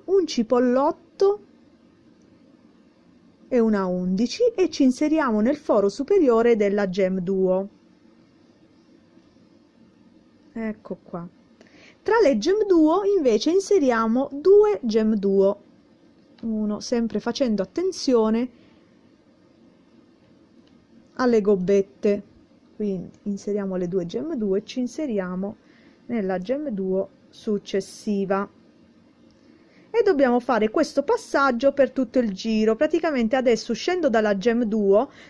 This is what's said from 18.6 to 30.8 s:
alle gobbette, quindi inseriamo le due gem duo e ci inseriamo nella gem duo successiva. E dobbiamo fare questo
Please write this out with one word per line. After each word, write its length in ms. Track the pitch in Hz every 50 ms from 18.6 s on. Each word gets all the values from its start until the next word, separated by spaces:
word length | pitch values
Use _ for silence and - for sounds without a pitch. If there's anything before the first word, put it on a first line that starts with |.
| - - _ _ _ _ _ _ _ _ _ _ _ _ _ _ _ _ _ _ _ _ _ _ _ _ _ _ _ _ _ _ _ _ _ _ _ _ _ _ _ _ _ _ _ _ _ - - _ _ -
alle 240 | 262 247 233 220
gobbette, 800 | 196 208 208 190 180 180 202 202 196 - - _ - 208 202 202 - - _ _ _ _ _ _ _ _ _
quindi 360 | - 214 202 190 180 175 - - _
inseriamo 540 | - 208 202 196 - 208 202 208 196 190 185
le 120 | 185 185 175
due 200 | 190 190 170 170
gem 260 | - 226 269 320 339
duo 220 | 247 214 196 190
e 80 | 202 214
ci 140 | - - 254
inseriamo 800 | 247 247 - - 311 269 214 196 185 180 185 185 190 202 220 - _ _ _ _ _ - _ _ _ -
nella 320 | 240 226 196 190 190 185
gem 300 | 185 220 262 285 302 285
duo 380 | 214 190 190 185 185 190 - - _ _ _ _
successiva. 1200 | - - - 226 208 202 - - - 196 190 - - - - 220 208 196 196 180 196 196 202 - _ _ _ _ _ _ _ _ _ _ _ _ _ _ _ _ _ _ _ _ - _ _ _ _ _ - _ -
E 60 | 466
dobbiamo 380 | 453 403 359 269 277 247 240 247
fare 320 | 247 - 247 214 214 220
questo 320 | - 339